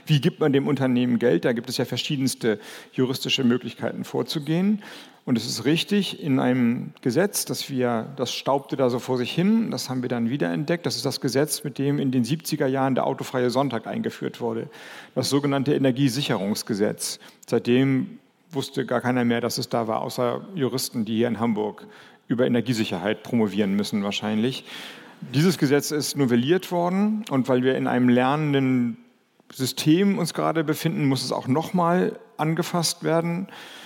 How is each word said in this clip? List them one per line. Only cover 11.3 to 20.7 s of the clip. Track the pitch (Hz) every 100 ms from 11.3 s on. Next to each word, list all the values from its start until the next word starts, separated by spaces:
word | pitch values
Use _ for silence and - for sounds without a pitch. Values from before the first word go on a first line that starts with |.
| 123 156 -
mit | 147 127
dem | 139 147
in | 139
den | 127 113
siebziger | 160 - 156 143
Jahren | 135 135 127
der | -
autofreie | 135 127 131 123
Sonntag | 123 139 127 -
eingeführt | 113 113 - 135 -
wurde. | 117 113 131 - - - - -
Das | 127
sogenannte | 139 143 139 131
Energiesicherungsgesetz. | 147 135 123 139 117 143 113 95 107 - 104 104 - - - - - -
Seitdem | 120 120 123 135 131 - - _ _ _
wusste | 135 131 - 117
gar | 123
keiner | 120 127
mehr, | 120 117
dass | 117 -
es | 127
da | 120 110
war, | 113
außer | 131 - 123 127 - 175
Juristen, | 127